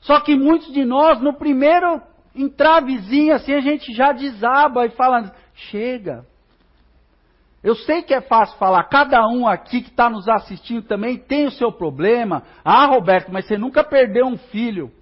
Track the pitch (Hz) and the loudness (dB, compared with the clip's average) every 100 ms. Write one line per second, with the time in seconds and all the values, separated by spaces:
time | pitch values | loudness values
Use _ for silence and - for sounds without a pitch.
0 | - 294 285 285 277 330 - 269 254 262 | 2 2 4 2 4 2 0 -4 -2 2
1 | 311 269 269 285 302 262 285 349 349 320 | 2 2 0 -2 -2 2 4 2 2 -4
2 | - _ _ 240 277 - 294 330 262 254 | -8 _ _ -8 -8 0 2 4 2 -8
3 | 190 277 302 294 - 285 269 302 - 226 | -2 0 2 0 0 -2 0 -4 -6 0
4 | 269 247 277 220 233 269 294 247 240 233 | 0 0 -8 -6 -2 2 2 0 -4 0
5 | 254 247 202 - _ _ - 208 233 254 | 0 0 -4 -18 _ _ -12 -8 -8 -8
6 | 185 120 127 _ _ _ _ _ _ _ | -10 -14 -18 _ _ _ _ _ _ _
7 | _ _ _ _ _ _ 196 226 - 330 | _ _ _ _ _ _ -4 -4 -2 -4
8 | 339 262 - 233 208 - 190 185 165 277 | -2 -4 0 0 0 -2 0 0 2 0
9 | 285 254 220 240 240 175 - 240 - - | 2 2 2 0 -2 -2 -4 -8 -8 -2
10 | 240 220 190 220 - 180 - 233 220 208 | -2 -2 -2 -2 -4 -18 -10 -12 -6 -6
11 | 226 247 _ 285 294 - 240 - 160 135 | -4 -8 _ -2 -2 -2 -6 -4 -8 -2
12 | 180 240 220 156 - _ - 220 285 247 | 0 0 -2 -6 -8 _ 2 4 4 2
13 | 180 185 185 190 185 208 247 254 302 277 | 2 0 0 -10 -6 -6 -2 -2 0 2
14 | 247 202 254 240 - 202 233 196 131 _ | 2 0 -2 -4 -10 -8 -6 -6 -12 _